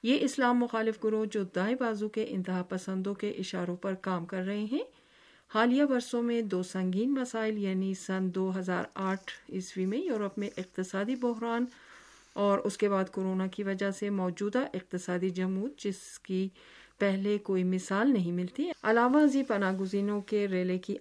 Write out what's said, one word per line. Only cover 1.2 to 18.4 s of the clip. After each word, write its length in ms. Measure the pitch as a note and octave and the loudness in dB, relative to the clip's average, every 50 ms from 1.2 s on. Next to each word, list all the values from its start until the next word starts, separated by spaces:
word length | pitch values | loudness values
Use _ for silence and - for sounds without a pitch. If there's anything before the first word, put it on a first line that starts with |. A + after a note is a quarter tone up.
| A3 | 0
جو 180 | G#3+ A3 G#3+ G3 | 0 0 -2 -2
دائیں 320 | F#3 - F3+ F#3 G#3+ B3 B3+ | -2 0 0 0 0 0 0
بازو 300 | B3+ A#3 A3 G3+ G#3 G#3+ | 0 -2 -2 -2 -4 -4
کے 160 | G#3+ A3 A3 - | -2 -2 -4 -2
انتہا 340 | - F#3+ F3+ F#3 F#3 F3+ F3+ F3+ | -2 -4 -2 -2 -2 -2 -2 -2
پسندوں 440 | F#3 F3+ F#3 - F#3+ F#3+ F#3+ G3 G3+ | -6 -6 -4 -4 -4 -2 -2 -2 -4
کے 160 | G3 - G#3 | -2 -4 -4
اشاروں 460 | - - F#3 F#3 - F#3 F3+ F3 F3 | -4 -4 -6 -4 -4 -4 -2 -2 -4
پر 180 | F3+ - G3 F#3+ | -4 -4 -4 -4
کام 320 | F#3 - F#3+ F#3 F3 E3+ | -4 -4 -4 -2 -2 -4
کر 180 | F3 F#3+ F#3 F#3 | -4 -6 -4 -4
رہے 200 | F#3+ G3+ G#3 G#3+ G#3+ | -2 -2 -4 -2 -2
ہیں، 120 | B3 D#4+ B4 B4+ _ _ _ _ _ - - - - - _ _ - | -2 -4 -4 -4 _ _ _ _ _ -20 -20 -20 -20 -20 _ _ 2
حالیہ 300 | G#3+ A3+ B3 B3 C#4 D4 | 4 4 6 6 6 4
برسوں 380 | C#4+ C4 B3 A#3+ - - A#3 A#3 | 4 4 0 0 -2 -2 -2 0
میں 180 | A#3+ A#3 A#3 | 0 0 0
دو 220 | A3+ G3+ F#3+ F3+ F#3 | 0 0 0 -2 -2
سنگین 500 | F3+ - F#3+ F#3 F#3 F#3 F#3+ A3+ C4 C#4+ | -2 -2 -2 0 0 2 2 2 2 2
مسائل 440 | C4 B3+ B3 - A3+ A3 A3 A3 | 0 0 -2 -2 -2 -2 0 0
یعنی 360 | G#3+ G3+ F#3+ F#3+ F#3 F#3+ F#3+ F#3+ | 0 -2 0 0 0 0 -2 -2
سن 360 | F#3 - - F#3+ F#3+ F#3+ F#3 F3 | -4 -4 -4 -2 0 0 0 0
دو 240 | F#3+ F#3+ F#3+ F#3 F#3+ | 0 0 0 0 -2
ہزار 240 | F#3 F3+ F3+ F3+ - - _ | -2 -2 -2 -2 -2 -4 _
آٹھ 360 | - F#3+ F#3+ F#3+ F#3+ - - - - - - | -4 -2 -2 -2 -2 -6 -12 -14 -14 -14 -8
عیسوی 360 | - F#3+ F#3 - - F#3 F#3 | -8 -6 -6 -6 -4 -2 -2
میں 120 | F#3+ G#3 | 0 0
یورپ 420 | C4 F#4+ F4+ B3+ G#3+ G#3 G3 G3 - | -2 -2 -2 -2 -2 -2 -4 -4 -4
میں 100 | G3+ G3+ - | -6 -6 -6
اقتصادی 580 | - F#3 F#3 - - F#3 F#3 - F#3+ G3+ A3 C4 | -8 -10 -8 -6 -6 -6 -4 -2 -4 -2 -2 -2
بحران 500 | B3 B3 A#3+ A#3 A3 A#3 A#3 A#3 A#3 B3 B3 - - - - - - - - - - - _ _ | -2 -2 -2 -2 -2 -4 -2 0 0 -2 -2 -4 -18 -20 -20 -20 -20 -20 -20 -20 -20 -20 _ _
اور 260 | - G3+ G3+ G3+ G3 | 0 2 2 2 2
اس 180 | - G#3 G3 | 0 -2 0
کے 120 | - G#3+ G3+ | 2 2 2
بعد 160 | G3+ F#3+ F#3+ | 2 2 0
کورونا 420 | F#3 - G3 F#3+ F#3+ F#3+ F#3 F#3+ | 0 -2 -2 -2 0 0 0 0
کی 160 | F#3+ F#3 - G#3 | -2 -2 -4 -2
وجہ 280 | G3 G3 F#3+ G3+ G3 | -2 -2 0 -2 -2
سے 180 | G3 G3 G#3 G3+ | -2 -2 -2 -2
موجودہ 500 | G3+ G3 F#3 F3+ E3+ - G3+ G#3 G3+ B3+ C#4 - - | 0 0 0 -2 -2 -2 -4 0 0 0 0 0 -4
اقتصادی 560 | F#3 F#3 _ - F#3 F#3 - F3+ F3+ F3+ F#3+ | -8 -8 _ -8 -6 -4 -2 -2 0 0 0
جمود 420 | F3 F3+ F#3 F#3 F#3+ F#3+ G#3 C4+ D4 | 0 0 -2 0 0 -2 -4 -4 -6
جس 420 | - - G3+ F#3+ - - - - - | -4 -6 -6 -6 -6 -10 -18 -18 -18
کی 300 | _ - F#3 F#3 F#3+ F#3+ _ - - - - - - - _ | _ -4 -2 -2 -2 -2 _ -12 -20 -20 -20 -20 -20 -20 _
پہلے 400 | _ G3+ G3+ F#3+ G3 G3 G#3 G#3 | _ 0 2 2 2 2 0 0
کوئی 260 | G3+ G3+ - G3 F#3 F3+ | 0 0 0 0 2 2
مثال 500 | F#3 F#3 F#3 F#3 - G3 G3 A3+ C#4 C4+ | 2 2 0 0 0 0 2 4 4 4
نہیں 180 | G#3 F3+ E3+ | 4 2 0
ملتی، 380 | F3 F3+ | 0 -2